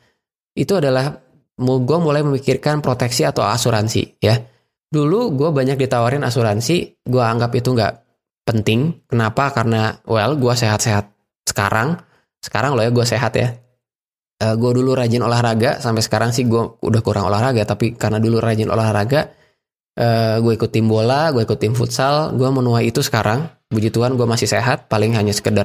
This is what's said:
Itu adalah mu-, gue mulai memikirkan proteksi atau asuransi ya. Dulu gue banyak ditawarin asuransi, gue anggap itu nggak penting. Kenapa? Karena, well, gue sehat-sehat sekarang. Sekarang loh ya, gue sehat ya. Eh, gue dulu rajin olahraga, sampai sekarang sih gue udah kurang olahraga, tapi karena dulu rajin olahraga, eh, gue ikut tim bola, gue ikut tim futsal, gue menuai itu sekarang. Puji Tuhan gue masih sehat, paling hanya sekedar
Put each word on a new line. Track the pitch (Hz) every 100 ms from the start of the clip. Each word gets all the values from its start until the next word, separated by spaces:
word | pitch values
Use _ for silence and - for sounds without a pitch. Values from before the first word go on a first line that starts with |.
| _ _ _ _ _
Itu | - 143 196
adalah | 143 131 135 147 _ _ _ -
mu-, | 127 131
gue | 123 160
mulai | 165 143
memikirkan | 147 135 - 131 - 151
proteksi | 147 123 123 -
atau | 151 139
asuransi | 104 117 123 113 107 101 - _
ya. | - 120 - _ _ _ _
Dulu | 151 147 196 240
gue | 135 151
banyak | 143 131 135
ditawarin | 131 123 117 139
asuransi, | 131 120 113 104 117 175 - _ -
gue | 123
anggap | 117 117 120 123
itu | 120
nggak | 127 101 - _ _ _ _
penting. | - 113 101 110 151 165 _
Kenapa? | 120 110 110 139
Karena, | 120 117 113 110 -
well, | - 113 107 151
gue | 123
sehat-sehat | 120 113 107 - 104 104 _ _ _ -
sekarang. | - 101 107 123 170 - _ _ _
Sekarang | - 104 127 135
loh |
ya, | 110
gue | 123 120
sehat | 110 117
ya. | 117 117 - _ _ _ _ _ _ _ _
Eh, | 110 110
gue | 123
dulu | 123 127 131
rajin | 120 120
olahraga, | 113 120 117 113 120 -
sampai | 123 110
sekarang | 110 110 117
sih | 120 123
gue | 113 107 -
udah | - 110 107
kurang | 101 95
olahraga, | 101 127 123
tapi | 104 104 117
karena | 117 107 110
dulu | 113 113
rajin | 110 110 107
olahraga, | 107 110 104 107 139 - - _ _ _ _ _
eh, | - 117 113 113 110
gue | 117 110
ikut | 113
tim | 113 110
bola, | 110 113 135 160
gue | 131 113
ikut | 107
tim | 107 120
futsal, | 120 120 135 147 156
gue | 117 127
menuai | 135 123 117 117
itu | 131
sekarang. | 143 117 104 113 165 - _
Puji | 113 107
Tuhan | 113 120 131
gue | 117
masih | 113 107
sehat, | 104 120 135 -
paling | 110 107
hanya | 117 104
sekedar | 101 - 104